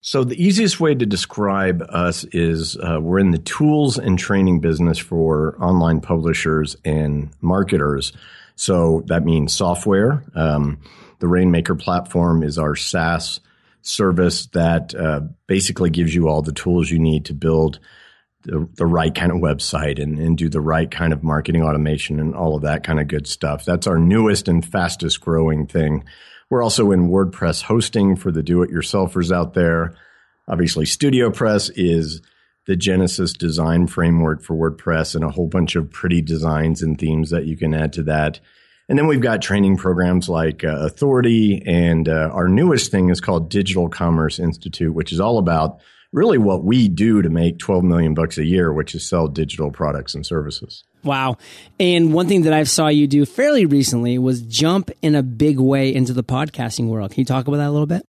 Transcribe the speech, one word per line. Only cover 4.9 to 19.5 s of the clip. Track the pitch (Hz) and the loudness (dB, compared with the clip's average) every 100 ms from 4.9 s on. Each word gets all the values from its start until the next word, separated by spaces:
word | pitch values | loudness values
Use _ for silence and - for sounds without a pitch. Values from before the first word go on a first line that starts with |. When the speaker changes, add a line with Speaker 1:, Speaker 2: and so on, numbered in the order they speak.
| 80 | 0
Speaker 1:
for | - 85 80 76 78 - | -4 0 0 2 -2 -2
online | 90 92 82 78 | 0 2 2 0
publishers | - 85 80 80 80 78 76 - | 0 -2 0 -2 0 0 -2 -6
and | - 76 76 73 73 - | -4 -2 -2 -4 -6 -6
marketers. | 85 95 98 90 73 71 - - - - - | -2 0 0 0 0 -2 -6 -12 -20 -20 -20
So | - - 92 85 80 80 | -10 -2 2 2 0 0
that | 87 | -2
means | 80 82 73 | 2 0 0
software. | - 92 87 - 98 110 143 - 85 | -2 -2 -2 0 2 2 0 -4 -2
Um, | 80 76 71 71 - - - _ | 0 0 0 -4 -12 -20 -20 _
the | 87 | 0
Rainmaker | 90 92 85 82 | 2 4 2 0
platform | 87 - 87 - 87 85 82 | -4 -2 -4 -2 -2 2 2
is | 78 76 | 0 -2
our | 76 | -4
SaaS | 73 - 92 80 82 - - _ _ _ _ | -4 -4 -2 -2 -2 -6 -12 _ _ _ _
service | - - 98 87 87 - - | -10 -2 0 2 2 0 -4
that, | 87 82 85 - | 0 2 0 -2
uh, | - 80 76 76 - - | -6 -4 -4 -6 -14 -2
basically | 95 95 - 90 | -2 -2 0 0
gives | 82 85 | 0 0
you | 85 80 | 2 2
all | 76 | 0
the | 76 | -2
tools | 71 - 87 73 | -6 -2 0 2
you | 82 | 2
need | 80 78 71 | 2 0 -2
to | |
build | 73 80 80 80 - _ - - _ _ _ | -4 0 2 2 -2 _ -20 -20 _ _ _
the, | - 78 85 | -6 -6 -6
the | - | -2
right | 85 85 80 | 0 2 0
kind | - 87 | 0 -2
of | 85 | 0
website | 82 | -2